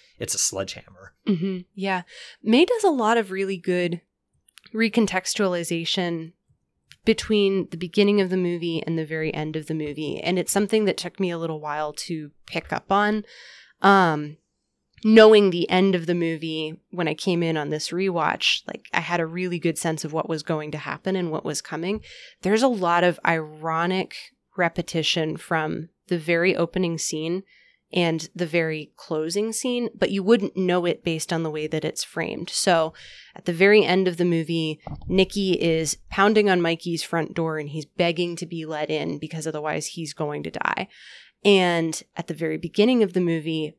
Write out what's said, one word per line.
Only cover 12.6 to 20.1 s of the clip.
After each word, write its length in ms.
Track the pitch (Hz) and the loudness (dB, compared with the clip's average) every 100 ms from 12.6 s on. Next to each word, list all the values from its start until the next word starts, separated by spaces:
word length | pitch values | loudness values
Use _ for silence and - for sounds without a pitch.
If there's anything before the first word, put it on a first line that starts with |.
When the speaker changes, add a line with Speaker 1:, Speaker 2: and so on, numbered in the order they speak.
| - | -6
Speaker 2:
up 200 | - - | -8 0
on. 320 | 196 208 214 - - - - - - | 2 2 0 -4 -20 -20 -20 -20 2
Um, 560 | 196 196 175 151 147 151 _ _ _ _ _ _ | 6 6 6 2 -4 -12 _ _ _ _ _ _
knowing 460 | 220 220 214 214 196 | 6 10 12 10 8
the 200 | 175 - | 2 0
end 240 | 185 196 | 4 4
of 120 | 180 165 | 2 0
the 80 | |
movie, 640 | 175 165 160 160 160 156 160 _ | 0 0 -2 -4 -6 -6 -10 _
when 180 | 180 165 | -4 -4
I 60 | |
came 280 | 151 196 175 | -2 0 0
in 140 | 165 160 | 0 -2
on 140 | 147 | -2
this 200 | 151 - | -6 -4
rewatch, 720 | 170 190 170 156 - - - - | -2 -2 0 -2 0 0 -2 -4
like, 220 | - - | -14 -6
I 80 | - | -4
had 200 | 165 170 | 0 -2
a 60 | 165 | -2
really 320 | 175 180 170 | -4 -4 -2
good 200 | 170 156 | -2 -2
sense 260 | 170 160 | -4 -4
of 80 | 151 | -4